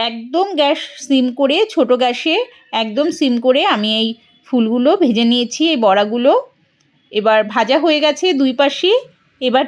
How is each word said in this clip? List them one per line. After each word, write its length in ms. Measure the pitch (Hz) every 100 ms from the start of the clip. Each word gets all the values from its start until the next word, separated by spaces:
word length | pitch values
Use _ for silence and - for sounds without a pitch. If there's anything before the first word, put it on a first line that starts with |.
| 233
একদম 400 | 233 233 311 392 330
গ্যাস 200 | 285 311 - - -
সিম 180 | 269 254 240
করে, 180 | 277 311 427
ছোট 160 | - 233 247
গ্যাসে 360 | 247 240 330 359 494 - _
একদম 340 | 226 220 214 311
সিম 220 | 349 277 240 254
করে 160 | 262 392
আমি 240 | 233 214 220
এই 60 | 226 226 _ _ _
ফুলগুলো 440 | 254 220 240 254 392
ভেজে 280 | 302 220 233
নিয়েছি, 360 | 247 240 - 320
এই 60 | 302 220
বড়াগুলো। 460 | 196 208 240 247 427 - _ _ _ _ _ _
এবার 280 | 220 214 214 214
ভাজা 240 | 240 220 285
হয়ে 200 | 320 302 302
গেছে 200 | 294 370
দুই 180 | 285 269
পাশে, 380 | 247 277 277 359 480 - _ _ _
এবার 240 | 254 247